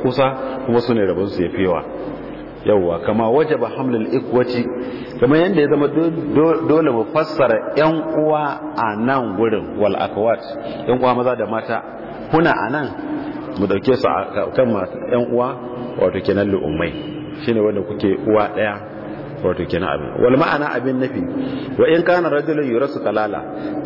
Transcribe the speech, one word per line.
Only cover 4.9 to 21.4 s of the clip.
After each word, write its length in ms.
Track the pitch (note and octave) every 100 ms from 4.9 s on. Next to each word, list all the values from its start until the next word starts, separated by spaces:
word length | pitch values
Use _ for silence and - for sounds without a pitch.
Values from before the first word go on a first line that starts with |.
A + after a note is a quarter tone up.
| - - -
kamar 180 | B2 D3+
yadda 220 | F3+ F3
ya 60 | D3
zama 200 | D3 C#3+
do-, 220 | D#3 E3 D#3+ -
do-, 320 | C#3 D#3+ D#3+ C3
dole 220 | D#3 D#3
mu 140 | A#2 G#2
fassara 580 | D3+ D#3 - B2+ A2 - -
yan 260 | D#3 D#3+ D#3 D#3+
uwa 560 | D#3 D3+ C#3+ - - G#2
a 200 | A2+ G#2
nan 400 | A#2 C3+ A#2 F#2+
gurin, 420 | A2+ G#2+ D#2 -
wal 160 | G2+ G2
akwat, 440 | G2 - A2 G#2+ - - - - -
yan 100 | B2
uwa 140 | B2+
maza 220 | B2 B2 A#2+
da 100 | G2+
mata, 320 | A2+ A2+ A2+ - - - - -
kuna 200 | D#3 E3
a 180 | - G#2
nan 180 | D3 B2+ G2 - - - - - -
mu 60 | G2
dauke 280 | G2+ C3 B2+
su 120 | -
a 420 | D#2+ G2 G#2 F2 -
kan 100 | B2
ma-, 160 | G#2 F#2 - -
yan 180 | A#2+ A#2+
uwa, 160 | A#2+ B2+ C3+ - - - -
wato 180 | F#2 F#2+
kenan 300 | - G2 G2+
li 60 | F#2+
ummai, 360 | D2+ D#2 E2+ - - - - - -
shine 140 | A2+
wanda 200 | G#2 G2+
kuke 360 | F#2 G#2 G2+ - G#2+
uwa 240 | G#2+ G#2 G#2
daya, 180 | G#2+ G2+ - - - - - -
wato 200 | F#2+ F2
kenan 240 | E2+ - F2
abin. 220 | D2 C#2+ -
Wal 120 | B2 C3
ma'ana 380 | E3 D3+ D3
abin 240 | B2 B2+ B2+
nafi, 240 | B2+ A2 F2+ -